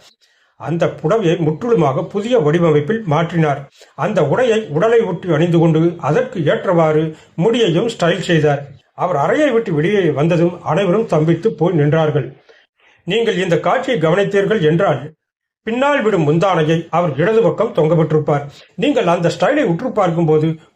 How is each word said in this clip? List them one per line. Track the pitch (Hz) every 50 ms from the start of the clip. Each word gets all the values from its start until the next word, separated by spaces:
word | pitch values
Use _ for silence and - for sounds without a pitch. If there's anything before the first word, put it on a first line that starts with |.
| _ - _ _ _ _ _ _ _ _ _ -
அந்த | 110 123 160 170 175 165 -
புடவையை | - - 156 202 226 208 165 165 185
முற்றிலுமாக | 160 151 156 - - 247 233 180 156 139 131 165 -
புதிய | - - 202 202 233 254 233
வடிவமைப்பில் | 156 147 156 175 170 165 151 147 143 147 220 226 220 165
மாற்றினார். | 139 156 170 165 - 170 160 151 139 135 - - _ _ - - _
அந்த | - 139 185 214 - 156
உடையை | 135 156 208 262 240 214 220 220 -
உடலை | 143 156 196 226 233 233
ஒட்டி | 220 185 180 170 - 185 165
அணிந்து | 143 165 175 165 170
கொண்டு | 160 165 156 156 165 170 170 -
அதற்கு | - 127 151 - - - - 190 147
ஏற்றவாறு | 151 185 160 - 196 180 170 165 156 156 156 160 160 156 - - _ -
முடியையும் | - 165 220 226 247 226 185 156 170 220 233 - -
ஸ்டைல் | 180 165 190 190
செய்தார். | - - 175 160 147 151 143 135 - - - - _ _ _
அவர் | - 147 180 180
அறையை | 139 139 170 233 285 302 285
விட்டு | 233 226 220 208 170
வெளியே | 147 151 190 208 202 185 160
வந்ததும் | 139 127 147 165 175 156 170 175 180 - -
அனைவரும் | 127 151 190 202 180 175 214 226
தம்பித்து | - 175 156 156 160 170 - - - -
போய் | - 156 180 185 156
நின்றார்கள். | 143 147 151 160 160 156 139 143 127 - - - _ _ - _ _ _ _ _ _ _ _ _ -
நீங்கள் | 170 185 226 233 220 202 175
இந்த | 185 180 170 151
காட்சியை | - 175 196 - - - 254 160
கவனித்தீர்கள் | 151 160 165 196 202 196 196 202 190 170 214 214
என்றால், | 160 151 160 170 196 180 143 123 127 151 - _ _ _ _ _ _ _ _ _ -
பின்னால் | 220 226 247 269 285 294 285 220
விடும் | 214 196 175 160 143
முந்தானையை | 156 170 196 196 180 165 156 147 160 170 165 -
அவர் | - 165 175 170 135
இடது | 123 165 208 220 226 196
பக்கம் | 170 - - 202 233 -
தொங்கவிட்டிருப்பார். | - 156 160 170 160 160 - 156 156 147 - 151 143 139 143 - - - - _
நீங்கள் | - 196 285 285 247 202
அந்த | 175 175 180 170 170
ஸ்டைலை | - - 180 202 285 302 277
உற்று | 190 165 165 240 254 -
பார்க்கும்போது | 214 196 175 165 165 170 151 156 156 151 160 160 - - _ _